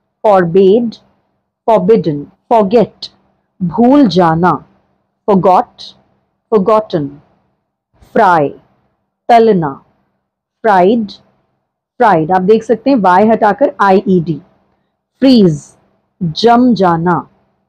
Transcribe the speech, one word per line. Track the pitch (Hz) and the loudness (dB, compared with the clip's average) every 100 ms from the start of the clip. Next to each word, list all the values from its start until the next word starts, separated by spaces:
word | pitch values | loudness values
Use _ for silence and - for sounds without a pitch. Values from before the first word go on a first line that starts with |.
| _ _ | _ _
forbade, | 220 190 175 185 190 220 240 - _ _ _ _ _ _ - | 0 0 2 2 2 2 -2 -10 _ _ _ _ _ _ -2
forbidden, | 214 175 226 170 143 143 _ _ | -2 2 0 0 -6 -10 _ _
forget, | 233 202 233 190 - - _ _ _ _ _ | -2 0 0 -2 -6 -20 _ _ _ _ _
भूल | 175 185 240 285 247 | -8 -2 2 2 2
जाना, | 165 170 160 180 147 - _ _ _ _ _ - | 2 0 0 -2 -4 -8 _ _ _ _ _ -2
forgot, | 202 190 185 - _ - _ _ _ _ _ _ | 0 2 0 -2 _ -20 _ _ _ _ _ _
forgotten, | 214 180 - 214 165 143 143 _ _ _ _ _ _ _ _ _ | -4 0 -2 -2 -8 -8 -12 _ _ _ _ _ _ _ _ _
फ्राई, | 202 202 170 143 - _ _ _ _ _ _ - | -2 0 0 -2 -8 _ _ _ _ _ _ 0
तलना, | 233 226 190 156 - _ _ _ _ _ _ _ _ | 2 2 0 -4 -10 _ _ _ _ _ _ _ _
फ्राइड, | 226 190 180 240 202 - _ _ _ _ _ _ _ _ | 0 2 2 0 -4 -12 _ _ _ _ _ _ _ _
फ्राइड। | 233 170 156 | 0 0 0
आप | 185 | -2
देख | 185 220 | 0 0
सकते | 220 226 269 | 0 -4 -2
हैं | 277 | 0
वाई | 185 180 214 | 2 2 2
हटाकर | 226 214 196 277 - | 0 0 -2 -4 -2
आईईडी। | 196 190 196 185 160 147 - _ _ _ _ _ _ _ | 0 0 0 -2 -2 -8 -12 _ _ _ _ _ _ _
फ्रीज, | 269 247 185 147 - _ _ _ _ _ | 2 4 2 0 -8 _ _ _ _ _
जम | 175 151 233 240 254 | -10 -4 0 2 2
जाना, | 196 185 165 175 160 - _ _ _ | 0 -2 -2 -2 -4 -8 _ _ _